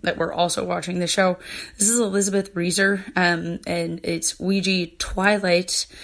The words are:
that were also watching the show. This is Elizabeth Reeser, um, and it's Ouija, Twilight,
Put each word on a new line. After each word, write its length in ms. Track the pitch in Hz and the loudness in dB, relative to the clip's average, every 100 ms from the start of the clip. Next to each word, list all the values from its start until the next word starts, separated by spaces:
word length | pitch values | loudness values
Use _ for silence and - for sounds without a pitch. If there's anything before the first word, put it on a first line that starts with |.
that 140 | 175 175 | -4 -2
were 160 | 165 | -4
also 320 | - 175 - | 0 0 0
watching 340 | 180 175 175 180 | -2 -4 -4 -4
the 100 | 175 | 0
show. 300 | - 185 180 - - - - | 2 2 0 -8 -12 -12 0
This 100 | 208 | 2
is 100 | 240 | 4
Elizabeth 560 | 214 196 196 196 190 | 2 0 0 0 -2
Reeser, 500 | 175 175 185 196 196 - 185 | -2 0 2 2 2 -2 2
um, 420 | 175 170 170 170 - | 2 2 -2 -6 -4
and 340 | 170 170 170 | -4 -4 -6
it's 340 | 170 165 - - | -4 -2 -4 -2
Ouija, 500 | 180 196 185 185 170 - | 0 0 2 0 -2 -6
Twilight, 880 | - - 196 208 190 175 180 - - - | -6 2 2 4 4 2 2 -2 -4 -12